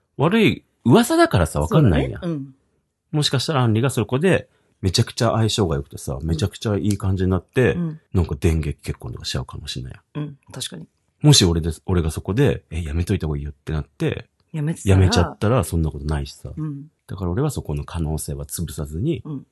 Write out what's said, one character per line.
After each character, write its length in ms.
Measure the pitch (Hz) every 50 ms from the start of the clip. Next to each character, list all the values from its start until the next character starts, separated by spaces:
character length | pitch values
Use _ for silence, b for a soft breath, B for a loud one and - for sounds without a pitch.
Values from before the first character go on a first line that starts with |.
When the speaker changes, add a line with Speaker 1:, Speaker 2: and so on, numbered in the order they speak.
| b b _
Speaker 1:
悪 260 | - 135 165 202 226 208
い 220 | 139 87 - - _ _ _ _
噂 320 | 117 143 220 240 - 330
だ 120 | 330 339 339
か 100 | - 101
ら 80 | 80
さ、 140 | - - 76
わ 80 | 76 -
か 120 | - 160
ん 80 | 147 104
な 100 | 80 73
い 100 | 67 90
や 80 | - -
ん。 40 | -
Speaker 2:
そ 60 | 175
う 0 |
だ 0 |
ね。 60 | 160
う 20 | 143
ん。 160 | 135 139 131 _ _ _ _ _ _ _ _ _ _ _
Speaker 1:
も 120 | - 151 143
し 60 | -
か 100 | - 131
し 60 | -
た 80 | - 160
ら 80 | 131 127
ア 40 |
ン 60 | 117 104
リ 80 | 110
が 100 | 127 135
そ 160 | - 127 104
こ 140 | - 127 135
で、 280 | 165 190 156 - - - _ _ _ _ _ _
め 120 | - 92 -
ち 80 | -
ゃ 40 | 117
く 60 | - -
ち 100 | - 120
ゃ 100 | 110 -
相 160 | 113 113 104
性 180 | - - 101
が 80 | 82 78
良 80 | 71 71
く 80 | -
て 80 | - -
さ、 180 | - - 67 67 76
め 140 | 80 82
ち 80 | 78 98
ゃ 40 | 95
く 80 | -
ち 120 | - - 113
ゃ 80 | 104
い 100 | 98 -
い 120 | 104 101 -
感 180 | - 95 95
じ 80 | 92 95
に 60 | 92
な 80 | 95 87
っ 60 | -
て、 300 | _ _ 131 127 - -
Speaker 2:
う 40 | 175
ん。 220 | 170 160 151 156 - _ -
Speaker 1:
な 100 | 95 82
ん 40 |
か 100 | - 85 69
電 220 | - 85 80 80
撃 200 | 73 73 71 -
結 160 | - - - -
婚 140 | - - -
と 60 | -
か 60 | -
し 80 | - -
ち 60 | -
ゃ 20 |
う 60 | 64
か 120 | - - -
も 80 | 78
し 140 | 73 - 67
れ 60 | 64
な 40 | 64
い 40 | - - _ _ _
や 60 | 147
ん。 40 | 151
Speaker 2:
う 20 | 147
ん、 100 | 143 - _ _ -
確 160 | 135 - -
か 80 | -
に。 100 | - 160 - _ _ _ _ _ _
Speaker 1:
も 120 | - 147 139
し 120 | - 98
俺 160 | 87 82 85
で、 100 | 78 85 80 - _
俺 160 | - 92 87 80
が 100 | 80 -
そ 80 | -
こ 140 | - - 98
で、 280 | 123 143 107 65 - - _
「え、 140 | 82 85 85
や 100 | 73 73
め 100 | 85 90
と 80 | - 101
い 40 | 82
た 80 | -
方 60 | 76 76
が 60 | 71
い 20 |
い 40 | 73
よ」 60 | 73
っ 40 | -
て 180 | - _ - 76
な 80 | 76
っ 80 | 73 -
て、 400 | _ _ 160 143 - - - - _ _ _ _ -
Speaker 2:
や 100 | 156 147
め 120 | 156 170
て 100 | - -
た 60 | 98
ら、 40 | 95
Speaker 1:
や 60 | 95
め 100 | 92 -
ち 80 | - -
ゃ 40 | 85
っ 140 | 76 - -
た 100 | 110 104
ら 160 | 123 127 92
そ 120 | - -
ん 60 | 85 80
な 80 | 76
こ 80 | - 73
と 60 | 71
な 160 | 76 76 73
い 60 | 69
し 80 | 69 -
さ。 180 | - - 69 -
Speaker 2:
う 80 | - 156
ん。 240 | 156 143 139 143 156 _ _ _ -
Speaker 1:
だ 80 | 101
か 80 | 95 92
ら 80 | 87 87
俺 100 | 110 147
は 80 | 156
そ 120 | - - -
こ 120 | - 73
の 80 | 73 71
可 140 | - - 87
能 180 | 80 76 78 76
性 160 | - - 71
は 100 | 69 71
潰 260 | - - - 85 73
さ 160 | 76 - 76
ず 140 | 71 76 82
に、 220 | 110 160 160 - -
Speaker 2:
う 80 | 151 147
ん。 120 | 131 - _